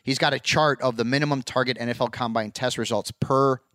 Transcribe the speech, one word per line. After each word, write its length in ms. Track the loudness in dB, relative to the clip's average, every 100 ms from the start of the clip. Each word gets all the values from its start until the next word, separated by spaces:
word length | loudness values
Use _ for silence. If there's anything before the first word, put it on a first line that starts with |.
he's 160 | -4 0
got 160 | 0
a 40 | 0
chart 440 | 0 2 2 2
of 140 | 0 0
the 60 |
minimum 360 | 0 2 2 -2
target 380 | -2 -2 0 -2
N 80 | -4
F 140 | -2
L 60 | -4
Combine 420 | -2 -2 -2 -4
test 260 | -4 -4 -2
results 340 | -2 -2 -4
per 520 | -6 0 4 4 2 _